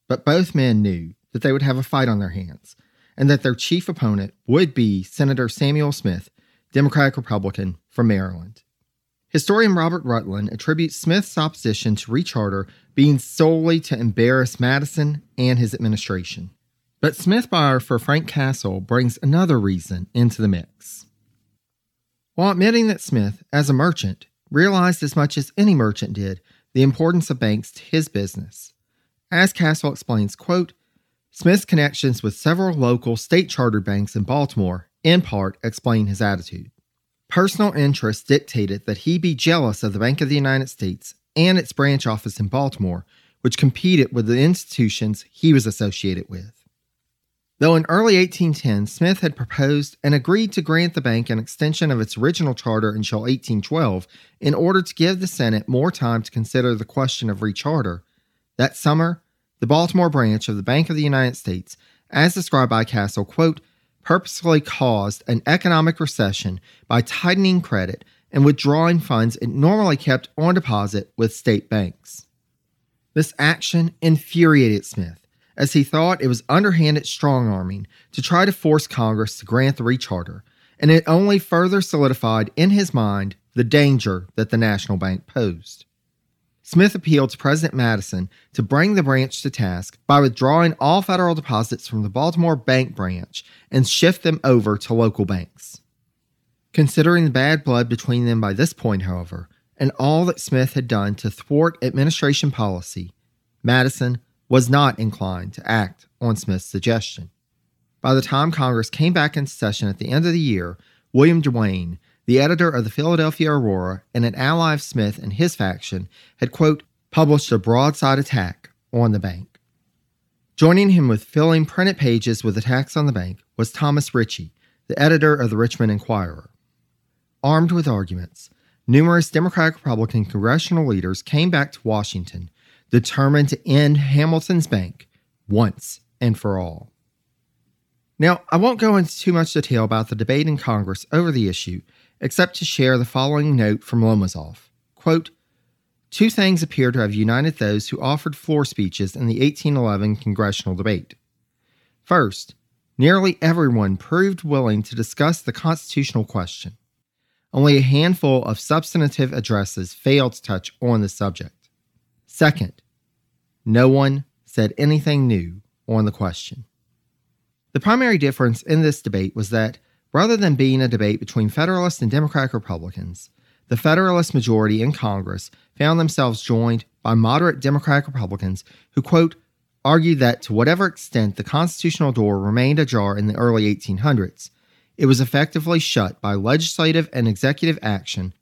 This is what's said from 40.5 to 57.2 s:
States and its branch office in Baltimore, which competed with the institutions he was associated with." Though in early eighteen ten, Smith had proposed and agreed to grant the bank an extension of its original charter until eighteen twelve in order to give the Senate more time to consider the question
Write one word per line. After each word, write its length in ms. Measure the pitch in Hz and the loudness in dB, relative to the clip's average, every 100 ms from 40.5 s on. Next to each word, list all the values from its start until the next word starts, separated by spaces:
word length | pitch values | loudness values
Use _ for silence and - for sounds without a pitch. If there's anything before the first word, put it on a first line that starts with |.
| 135 131 | 0 -4
States 440 | - 95 90 - - _ 151 | -8 -8 -8 -14 -20 _ 0
and 220 | 175 185 | 2 2
its 140 | 131 | 0
branch 340 | - 139 139 120 | 0 0 0 -2
office 340 | 107 107 - | -4 -6 -6
in 80 | 101 | -4
Baltimore, 560 | 131 139 - 92 87 - _ _ _ | -2 -2 -4 -6 -6 -12 _ _ _
which 160 | 123 - | -4 2
competed 540 | 135 - 185 170 127 | 0 2 2 4 2
with 140 | 123 107 | 0 0
the 140 | 120 | 2
institutions 840 | 151 180 - - 110 - 107 107 - | 2 2 -4 -2 -2 -2 -4 -6 -10
he 220 | _ 160 | _ 4
was 140 | 139 107 | 4 2
associated 640 | - 104 - 98 90 - | -2 -4 -4 -4 -6 -8
with." 240 | 92 101 _ _ _ _ _ _ _ _ _ _ - | -14 -16 _ _ _ _ _ _ _ _ _ _ 0
Though 140 | 151 | 4
in 100 | 165 160 | 4 2
early 280 | 175 226 190 | 2 4 4
eighteen 380 | 180 - 170 | 2 0 -2
ten, 320 | 147 127 101 107 | 0 -2 -2 -2
Smith 320 | - 170 190 | 0 0 0
had 180 | 170 - | -4 -6
proposed 600 | 117 - 139 147 143 - | -8 -2 0 0 -4 -4
and 120 | 143 | 0
agreed 380 | 147 127 202 214 | 2 2 0 0
to 100 | 196 | -4
grant 320 | 156 160 175 | 0 0 0
the 60 | 165 | -2
bank 280 | 127 113 117 | -2 0 -2
an 120 | 110 | -4
extension 500 | 113 - 151 151 160 | -6 -4 -2 0 0
of 100 | 120 | 0
its 160 | 107 110 | -4 -2
original 380 | 135 170 151 | -2 0 -2
charter 380 | 123 120 110 107 | -4 -2 -2 -2
until 340 | 107 104 110 120 | -2 -4 -4 -2
eighteen 340 | 131 - 107 | -4 -2 -4
twelve 460 | - 160 131 92 - _ _ - | -2 -2 0 -2 -8 _ _ -6
in 140 | 143 | -2
order 260 | 151 170 190 | 0 2 0
to 140 | 170 | -2
give 260 | - 170 185 | -2 0 0
the 60 | 185 | -4
Senate 420 | - 117 107 - | -2 0 -2 -2
more 220 | 127 165 | -2 -2
time 320 | - 120 113 | -2 -2 -2
to 80 | 107 | -4
consider 440 | 117 110 127 123 | -6 -2 0 0
the 100 | 110 | -2
question 440 | 110 139 131 - | -4 -4 -2 -4